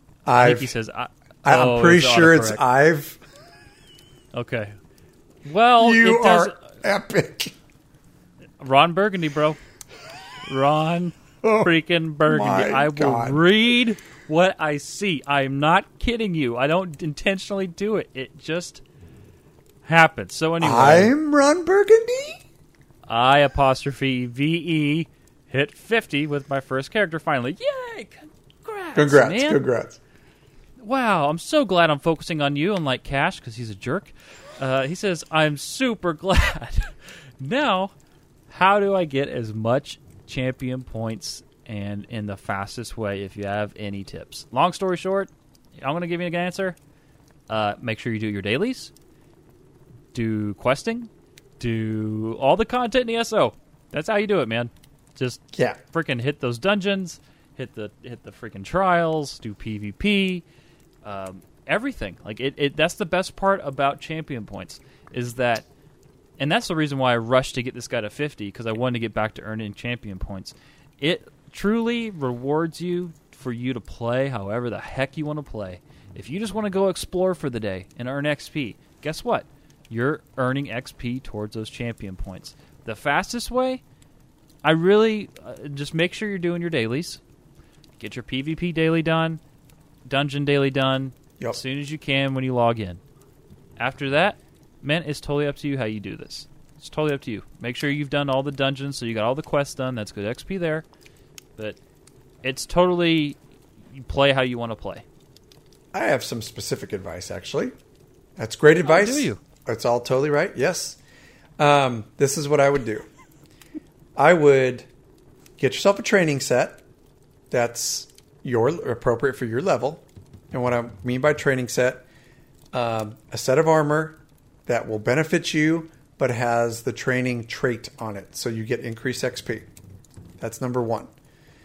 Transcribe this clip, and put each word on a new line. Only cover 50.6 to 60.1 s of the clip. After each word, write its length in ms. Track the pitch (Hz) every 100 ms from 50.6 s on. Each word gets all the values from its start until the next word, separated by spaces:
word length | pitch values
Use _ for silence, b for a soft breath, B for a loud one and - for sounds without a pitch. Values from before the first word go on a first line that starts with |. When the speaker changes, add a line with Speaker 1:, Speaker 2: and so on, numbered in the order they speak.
| - 139 - 233 233 _ _ _ - -
Speaker 1:
do 760 | 120 113 110 110 107 107 113 113
all 160 | 135 185
the 80 |
content 380 | 226 247 240 262
in 80 | 240
E 60 | 226
S 160 | 226
O. 220 | 214 123 - _ _ _
That's 180 | - 160
how 80 | 208
you 100 | 208
do 140 | 190
it, 80 | 113
man. 220 | 113 120 - - _ _
Just 260 | - 127 - _ -
Speaker 2:
Yeah. 200 | 123 - -
Speaker 1:
freaking 280 | 160 156 123
hit 200 | 127 151
those 180 | 123 120
dungeons, 600 | 190 208 190 196 180 - b b b
hit 200 | - 131
the, 160 | - 104 -
hit 200 | 123 117
the 100 | 120
freaking 320 | - 117 98
trials, 760 | 95 180 190 175 165 160 139 -
do 160 | 110
P 240 | 101 113 104
V 140 | 104
P, 500 | 98 202